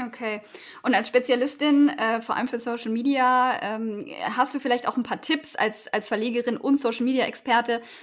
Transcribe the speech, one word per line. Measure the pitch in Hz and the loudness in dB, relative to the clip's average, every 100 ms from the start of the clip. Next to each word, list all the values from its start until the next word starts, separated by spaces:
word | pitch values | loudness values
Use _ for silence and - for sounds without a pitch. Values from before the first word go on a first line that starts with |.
Okay. | 247 - 226 208 208 - - - | -12 -8 -8 -8 -10 -20 -20 -8
Und | - | 0
als | 208 226 | 0 2
Spezialistin, | 254 247 247 277 - 302 285 285 | 0 2 0 0 0 2 6 6
äh, | - 220 226 | 4 0 -2
vor | 226 - | -2 -4
allem | 247 | -2
für | 240 | -4
Social | 247 233 226 | -4 -4 -4
Media, | 226 247 277 254 254 254 240 | -2 0 2 4 4 4 0
ähm, | 202 220 226 208 - - - 226 | -2 -4 -4 -6 -10 -6 -4 0
hast | 277 | 0
du | 285 | 0
vielleicht | 269 240 - | 0 0 0
auch | - | -2
ein | |
paar | 226 202 | -2 -4
Tipps | - 220 - - | -2 -2 -2 -2
als, | 214 220 - | -2 -2 -4
als | 214 208 | -4 -2
Verlegerin | 214 226 240 240 226 | -2 0 0 -2 -2
und | - 277 | 2 2
Social | 233 226 240 | 2 0 0
Media | 262 226 | 2 0
Experte, | - - 233 240 233 233 - | -2 0 2 2 -2 -4 -20